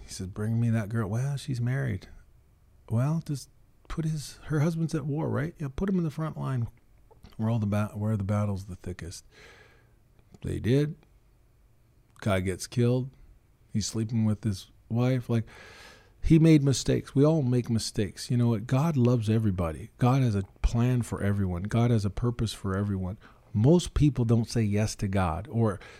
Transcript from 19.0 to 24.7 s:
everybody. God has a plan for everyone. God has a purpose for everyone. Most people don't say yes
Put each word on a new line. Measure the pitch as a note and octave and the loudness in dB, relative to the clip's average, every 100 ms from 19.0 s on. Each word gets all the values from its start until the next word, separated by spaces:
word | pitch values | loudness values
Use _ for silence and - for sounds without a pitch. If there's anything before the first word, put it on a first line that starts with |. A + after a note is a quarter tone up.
| A#2+ B2 G#2+ | 4 4 2
everybody. | A2 A2 F#2 E2 D#2+ G#2+ - | 2 2 0 -4 -6 -10 0
God | B2+ C3+ | 2 4
has | B2+ | 2
a | G2+ G2 - | 0 -4 -2
plan | - A#2+ A#2+ B2 | 0 2 2 0
for | A2 F#2 | -2 -2
everyone. | G2+ G2+ F#2+ F2 | -2 0 0 -2
God | G2+ A#2 A#2+ | -2 2 2
has | A2+ | 2
a | G2+ | 0
purpose | - A#2+ A#2+ A2 | -2 -4 -2 -4
for | - G2 F#2+ | -4 -4 -2
everyone. | G#2 G2 F#2 G2+ - - - | -2 -2 -4 -10 -16 -20 -6
Most | G#2 A#2+ F3 - | 2 6 6 4
people | - D3 B2 | 2 2 2
don't | A#2 A#2 A2 | 2 2 2
say | A#2+ | 0
yes | G#2+ | 2